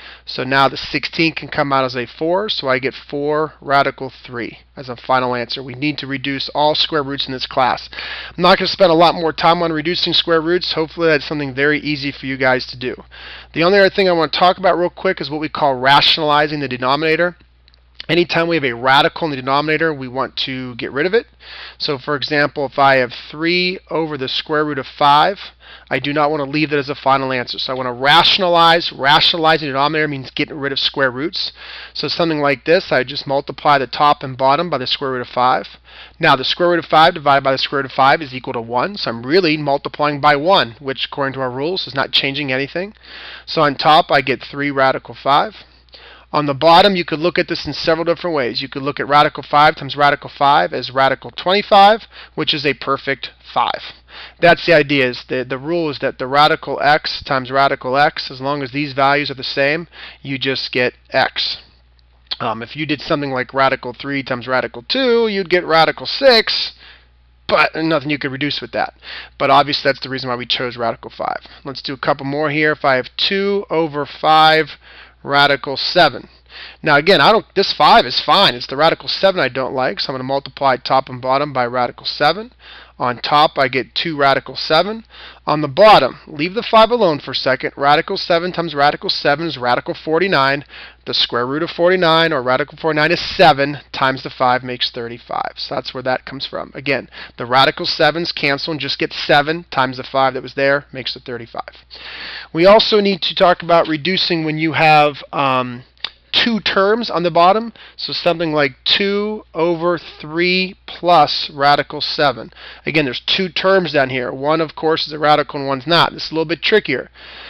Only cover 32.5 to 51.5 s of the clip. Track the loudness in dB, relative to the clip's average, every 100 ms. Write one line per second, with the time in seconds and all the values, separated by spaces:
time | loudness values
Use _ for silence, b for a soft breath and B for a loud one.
32.5 | 0 2 0 2 -2 -2 -8 -4 -4 -4
33.5 | -2 2 2 0 0 2 2 -4 -2 2
34.5 | 2 0 -4 -4 -6 -4 -6 -6 0 2
35.5 | 2 -4 -20 B B B -2 2 2 0
36.5 | 0 2 2 2 6 6 4 2 2 2
37.5 | -2 -2 -4 -4 2 4 4 -2 -10 -8
38.5 | -8 -4 -2 -2 -4 -6 -6 0 2 4
39.5 | 2 0 -2 -4 -2 -2 2 2 4 4
40.5 | 2 2 -6 -8 -6 -8 -4 -4 -4 -6
41.5 | -4 -4 -6 -6 -4 -2 0 -2 -4 -4
42.5 | -2 -4 -6 -8 -12 B B B B B
43.5 | 0 0 2 4 4 4 0 0 -4 -6
44.5 | -6 -4 2 2 0 -8 -6 0 2 0
45.5 | -8 -20 B B B B B B -2 -2
46.5 | 2 6 6 6 2 -2 -2 0 0 -4
47.5 | -4 -6 -4 0 0 0 -2 -2 -2 -2
48.5 | -4 -8 -6 -6 -6 2 2 2 -2 0
49.5 | 4 4 2 -8 0 2 0 -6 0 2
50.5 | 2 0 -4 -6 0 0 0 -8 -6 -2